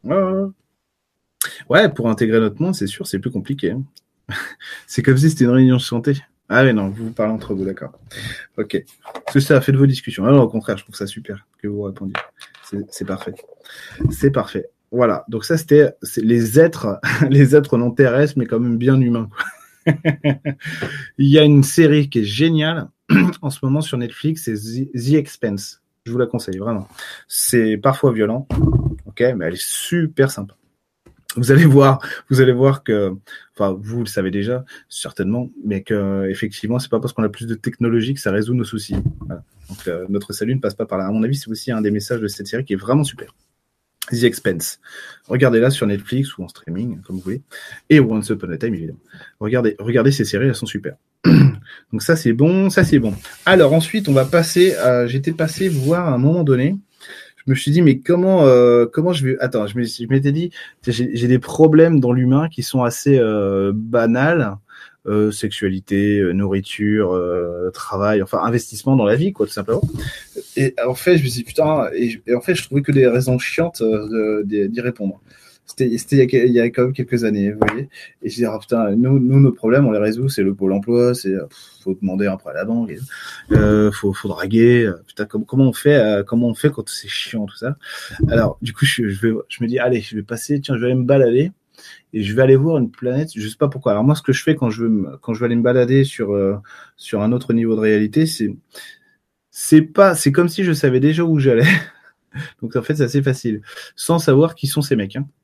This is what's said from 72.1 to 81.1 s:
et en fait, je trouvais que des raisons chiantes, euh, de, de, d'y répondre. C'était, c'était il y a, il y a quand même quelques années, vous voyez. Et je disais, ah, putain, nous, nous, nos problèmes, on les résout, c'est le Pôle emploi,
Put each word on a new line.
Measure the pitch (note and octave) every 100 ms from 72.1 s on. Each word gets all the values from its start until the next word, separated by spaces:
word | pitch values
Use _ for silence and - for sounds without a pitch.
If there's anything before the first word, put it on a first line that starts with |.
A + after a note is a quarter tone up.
| A2+ -
et | A#2+
en |
fait, | -
je | F3
trouvais | - C#3
que | C#3
des | C#3 B2
raisons | A#2+ B2+ B2+
chiantes, | - - E3 -
euh, | A2+ G#2+ G#2+
de, | A2 G#2+ G#2+ G2+
de, | G#2 G2
d'y | A#2
répondre. | B2 A#2+ G2 G2 _ _ _ _ _
C'était, | - C3 A#2
c'était | - C#3
il | B2+
y | C3
a, | B2
il |
y | A#2+
a | A#2
quand | A#2
même | B2+
quelques | C3+ A#2+ A#2+
années, | A2+ G#2 G2+
vous | G#2+ G#2+
voyez. | A2 C#3+ - - _
Et | -
je | A#2
disais, | A#2
ah, | G#2+
putain, | - A#2+ G#2+
nous, | G#2 B2+ C#3
nous, | B2 C3+
nos | C#3
problèmes, | - A2 C3 C3+
on |
les | G#2+
résout, | G#2 A2+ C3+
c'est | C3+
le | G2
Pôle | G2 F#2+
emploi, | G2 G2+ A#2+ B2